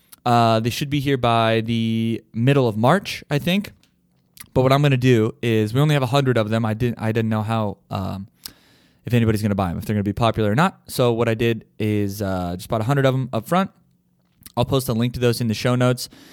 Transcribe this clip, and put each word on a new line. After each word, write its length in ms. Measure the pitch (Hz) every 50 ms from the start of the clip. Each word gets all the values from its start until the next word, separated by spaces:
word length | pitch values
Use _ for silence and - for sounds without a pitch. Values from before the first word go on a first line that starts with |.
| _ _ - - _
Uh, 360 | 123 120 120 117 113 113 113
they 100 | 113 120
should 180 | 107 - 147 139
be 120 | 143 143
here 160 | 131 143 139
by 460 | 127 120 120 117 117 113 113 113 113 110
the 600 | 113 117 113 113 113 113 113 113 113 113 107 - _ -
middle 360 | 110 117 135 143 143 131 117
of 80 | 101
March, 480 | 107 110 127 165 196 - - - - - -
I 120 | 151 143
think. 320 | - 170 180 202 - - - _ _ _ _ _ _ _ _ _ _ _ _ - - - _
But 100 | 131 127
what 100 | 131 135
I'm 100 | 139 147
gonna 140 | 143 135
do 380 | 127 120 131 123 113 107 113 - _ -
is, 320 | 117 113 110 107 104 110
we 60 | 131
only 140 | 147 156 151
have 100 | 143 131
a 20 |
hundred 320 | 117 123 143 139 131 120 117
of 100 | 107 104
them. 160 | 110 113 117
I 100 | 110 110
didn't, 260 | 110 123 120 113 -
I 100 | - 110
didn't 200 | 107 117 113 110
know 120 | 110 107 107
how, 360 | 110 113 113 110 104 92 - _ _
um, 380 | 107 101 95 95 95 95 98 - _ _ _ - - _ _ _ _ _ _ _ _ _ _
if 80 | - 117
anybody's 300 | 120 117 110 107 104 104
gonna 140 | 107 104
buy 160 | 95 98 87 82
'em, 60 | 87
if 60 | -
they're 120 | - 107
gonna 80 | 104 98
be 80 | 104 101
popular 400 | - 117 113 110 - 110 104 104
or 20 |
not. 260 | 131 170 190 - - _
So 260 | - - - 127 120 117
what 160 | 113 117 113
I 60 | 113
did 300 | 113 120 117 113 110 - _ _ -
is, 420 | 107 107 107 104 104 98 98 104 104
uh, 320 | 95 95 92 90 87 87
just 140 | 90 - -
bought 140 | 123 110 110
a 20 |
hundred 200 | 110 139 139 131
of 120 | 131 127
'em 140 | 131 131 131 -
up 160 | 113 107 -
front. 240 | 170 180 196 190 - _ _ _ _ _ _ _ _ _ _ _ _ _ _ - -
I'll 80 | - 120
post 240 | - 135 135 131 -
a 40 | 120
link 200 | 110 120 123 120
to 60 | 127
those 200 | 123 120 117 -
in 80 | 123 113
the 60 | 107
show 200 | - - 123 123
notes 340 | 123 127 123 127 127 - - - - - -